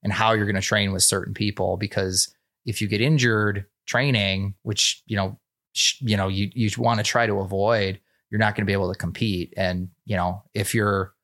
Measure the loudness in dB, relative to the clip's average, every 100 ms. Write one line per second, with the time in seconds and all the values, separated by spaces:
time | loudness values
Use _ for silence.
0 | -4 0 2 4 2 0 0 2 2 2
1 | 2 0 -4 -4 -4 -2 -2 -2 -4 -2
2 | -2 0 -2 _ _ _ -8 -4 -2 0
3 | 2 4 4 2 2 -2 -6 _ -4 -2
4 | 2 2 2 0 -2 -6 -6 0 0 -2
5 | _ -2 -2 -6 _ _ _ -2 -2 0
6 | 0 2 2 0 -4 0 -2 0 0 0
7 | 0 2 2 0 -2 0 2 2 0 -4
8 | _ _ _ 0 0 0 0 0 0 -4
9 | -6 -2 -2 -2 -4 -2 -2 -2 -6 _
10 | -6 -2 -2 -4 -8 -6 -2 0 2 0
11 | -2 _